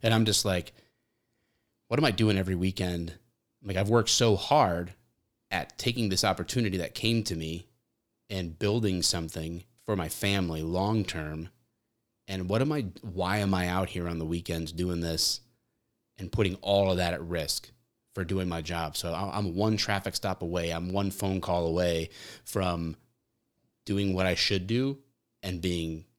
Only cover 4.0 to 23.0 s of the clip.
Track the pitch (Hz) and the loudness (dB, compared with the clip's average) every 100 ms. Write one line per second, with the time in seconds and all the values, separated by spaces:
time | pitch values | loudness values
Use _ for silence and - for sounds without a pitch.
4 | 104 - 117 101 - 151 104 85 90 - | 4 4 4 4 4 4 6 2 -4 -10
5 | _ _ _ _ _ 92 71 - 123 120 | _ _ _ _ _ -6 -6 -4 -2 0
6 | 107 92 107 92 85 127 107 92 85 - | 0 2 2 0 -2 0 0 -2 -4 -2
7 | 110 117 104 82 80 85 - _ _ _ | 0 0 0 -4 -6 -8 -10 _ _ _
8 | _ _ _ 95 87 80 104 117 107 92 | _ _ _ -6 -6 -2 0 2 2 2
9 | 82 87 82 80 80 85 - _ - 101 | 0 -2 -4 -6 -6 -8 -12 _ -4 -2
10 | 80 - 101 98 90 80 80 90 98 110 | -2 -2 0 2 0 -2 -2 0 2 0
11 | 92 82 76 78 87 _ _ _ _ _ | -2 -6 -6 -8 -12 _ _ _ _ _
12 | _ _ - 95 92 110 139 151 101 87 | _ _ -10 -6 0 0 2 0 -4 -8
13 | 110 87 90 104 98 92 90 90 98 92 | -10 -2 0 2 2 2 2 0 -2 -4
14 | 87 85 80 87 - 82 80 80 90 87 | -4 -4 -2 -4 -4 -6 -4 -4 -2 -2
15 | 82 80 - - _ _ _ _ _ _ | -2 0 -2 -2 _ _ _ _ _ _
16 | _ - 95 - 98 92 - 101 98 90 | _ -14 -6 0 0 0 2 4 4 2
17 | 87 87 85 85 73 - - _ _ _ | 0 -2 -4 -4 -2 -6 -8 _ _ _
18 | _ - 87 95 90 85 80 85 78 - | _ -8 -2 -2 0 -4 -4 -4 -4 -4
19 | 85 82 98 101 101 85 107 107 - 101 | -4 -4 -4 -2 -2 2 2 2 2 0
20 | 95 - 98 92 85 87 85 85 90 98 | -2 -4 -4 -4 -2 -2 -2 -2 -2 0
21 | 98 - 98 95 90 87 82 85 87 82 | 0 0 0 0 0 0 2 2 2 0
22 | 80 - - - - 107 92 85 82 80 | -4 -10 -20 -18 -6 -2 0 -2 -4 -8